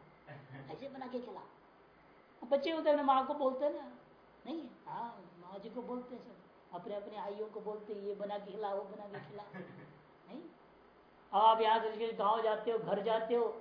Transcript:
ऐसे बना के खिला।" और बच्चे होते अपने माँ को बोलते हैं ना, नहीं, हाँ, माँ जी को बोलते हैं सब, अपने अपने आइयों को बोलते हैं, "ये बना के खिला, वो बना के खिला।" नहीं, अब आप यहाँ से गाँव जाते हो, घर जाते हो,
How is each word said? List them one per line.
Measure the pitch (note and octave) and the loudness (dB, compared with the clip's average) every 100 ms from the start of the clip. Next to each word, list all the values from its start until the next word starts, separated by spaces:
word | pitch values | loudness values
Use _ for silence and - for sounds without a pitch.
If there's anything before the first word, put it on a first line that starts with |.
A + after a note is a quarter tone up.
| - - - C#3 - C3+ - | -20 -20 -18 -16 -14 -14 -12
ऐसे | G3+ C4 | -12 -12
बना | C4 B3+ | -12 -8
के | B3 | -6
खिला।" | A3 F#3+ | -6 -12
और | - - - - - - - - - - A#3+ | -16 -20 -20 -20 -20 -20 -20 -20 -20 -16 2
बच्चे | C#4 D4 | 2 4
होते | D#4+ D#4 | 2 4
अपने | D4 | 6
माँ | C4+ C4 B3+ | 6 6 4
को | |
बोलते | D4 C4+ B3+ | 2 2 2
हैं | C#4+ | 0
ना, | E4 C4+ - - - - - - | 0 -6 -14 -20 -20 -20 -16 -10
नहीं, | D#4+ C4+ - - | -8 -10 -14 -10
हाँ, | E3+ A#3 G#3 F3 - | -8 -8 -10 -18 -18
माँ | F3 G3 | -14 -12
जी | A3+ | -10
को | B3 | -8
बोलते | G#3 B3 A#3+ | -6 -6 -8
हैं | A#3 | -12
सब, | G3 F#3+ - - - | -14 -20 -20 -20 -14
अपने | F3+ G3 | -10 -8
अपने | G#3 G3+ G#3+ | -6 -6 -6
आइयों | F#3+ G#3 G#3+ | -6 -6 -6
को | G#3+ | -6
बोलते | G3 G#3 G#3 | -8 -8 -8
हैं, | G3+ | -6
"ये | G3 | -6
बना | G3 G3+ G3+ | -4 -4 -6
के | G3 | -6
खिला, | G3 G#3 | -4 -2
वो | G3 | -2
बना | G3 G#3 G3+ | -4 -10 -12
के | G3 - | -12 -12
खिला।" | G3+ G3+ F#3 E3+ - - - - - - | -14 -12 -12 -12 -14 -18 -20 -20 -20 -16
नहीं, | B3 F4 - - - - - - - - | -14 -14 -18 -20 -20 -20 -20 -20 -20 0
अब | G3+ | 8
आप | A3 A3 | 8 10
यहाँ | A3 A3+ | 8 6
से | A3 G#3+ A3+ | 4 0 -2
गाँव | G3 G3+ A3+ | 2 2 4
जाते | A3 G#3+ - | 4 2 2
हो, | A3+ | 0
घर | E3 G3+ | 2 0
जाते | G#3 A3 A3+ | 2 2 2
हो, | A#3+ A3 - | 2 2 -2